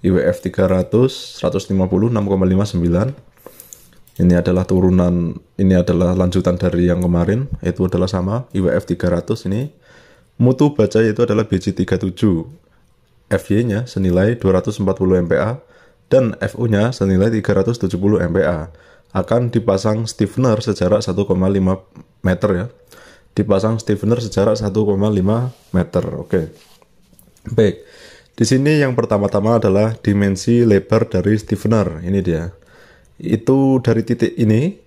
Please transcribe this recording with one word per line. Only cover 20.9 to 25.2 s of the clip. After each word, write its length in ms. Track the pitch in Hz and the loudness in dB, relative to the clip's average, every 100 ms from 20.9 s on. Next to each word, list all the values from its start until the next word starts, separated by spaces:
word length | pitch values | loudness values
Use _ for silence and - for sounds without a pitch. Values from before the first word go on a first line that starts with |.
| 104 - | 0 0
satu 240 | 92 98 | -4 -2
koma 160 | 92 92 | 0 0
lima 320 | 98 92 95 - - - _ 90 | 2 0 -2 -6 -20 -20 _ -2
meter 240 | 90 104 90 | 0 0 -2
ya. 80 | 113 - _ - - - _ - | -4 -12 _ -20 -20 -20 _ -4
Dipasang 400 | 104 98 110 113 | 0 0 0 -2
stiffener 400 | - 104 104 120 | -2 -2 0 -2
sejarak 400 | 113 - 104 104 | -2 0 0 0
satu 240 | 107 101 | -2 -2
koma 320 | 104 98 104 | 0 0 0
lima 400 | 104 | 0